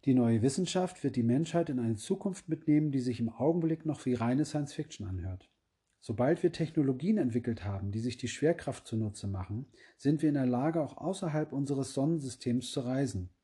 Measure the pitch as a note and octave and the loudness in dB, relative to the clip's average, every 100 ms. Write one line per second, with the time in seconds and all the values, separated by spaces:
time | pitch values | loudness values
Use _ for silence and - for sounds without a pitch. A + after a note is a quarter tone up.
0 | - B2+ A#2 A2+ B2 C#3 F3+ - - - | 6 6 6 4 4 2 0 0 -2 -2
1 | C#3 B2+ A2+ B2+ E3 E3+ E3 B2+ A#2 G#2+ | -2 0 2 2 2 0 0 0 0 -2
2 | - F#3+ G3+ F#3 - D#3 D#3 D3+ D3+ C3+ | -2 -2 -2 -6 -6 -4 4 4 4 0
3 | B2 A2+ A2+ - C3+ E3+ E3 D#3+ D#3 C#3+ | -2 0 -2 0 2 2 0 0 -2 -2
4 | - B2 A#2+ C3 D3 D3+ C#3+ - D3 - | 0 0 2 2 0 -2 -4 -6 -10 -8
5 | G2 F#2 F2 F#2 - _ _ _ _ _ | -8 -6 -6 -8 -12 _ _ _ _ _
6 | - G#2+ B2+ E3+ F3 E3 D#3+ - C3+ B2+ | -8 0 2 4 2 0 -2 2 2 2
7 | E3 G#3+ B2+ A#2 A#2+ A2 F#2+ G2 G2 G#2+ | 2 2 2 0 0 -4 -4 -4 -4 -2
8 | A#2+ A#2 A#2 - D3 E3+ - - - A2 | -4 -4 -8 0 2 2 -2 -8 -6 -4
9 | G#2+ - G#2 F#2+ F#2 G#2 C#3 - - _ | -4 -4 -6 -6 -4 -6 -8 -16 -20 _
10 | C3+ D3+ D#3 C#3+ B2+ B2 D3 E3 C#3+ - | 0 2 2 2 2 2 0 0 -4 -6
11 | E3 F#3+ F3 D3+ D#3 C#3 C#3 C#3 C3 - | -6 -4 -2 -2 -2 -4 -2 -2 -2 0
12 | C#3+ E3 C3+ - - A#2+ B2 - B2 C3 | 0 0 -4 -6 -2 -2 -2 -4 -2 0
13 | C3+ G2+ F2+ _ | 0 -2 -8 _